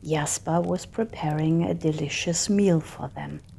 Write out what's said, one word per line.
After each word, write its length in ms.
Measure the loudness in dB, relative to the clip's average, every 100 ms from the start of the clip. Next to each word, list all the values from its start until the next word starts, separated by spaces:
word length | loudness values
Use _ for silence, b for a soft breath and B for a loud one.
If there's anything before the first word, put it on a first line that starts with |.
Jasper 560 | 0 -2 0 -4 0 0
was 260 | 0 -2 -4
preparing 760 | -4 -4 -2 -2 0 2 2
a 100 | 2
delicious 720 | 0 0 0 -2 -2 -2 -2 2
meal 320 | 4 6 4
for 280 | 2 -10 -10
them. 320 | -8 -10 -10 -14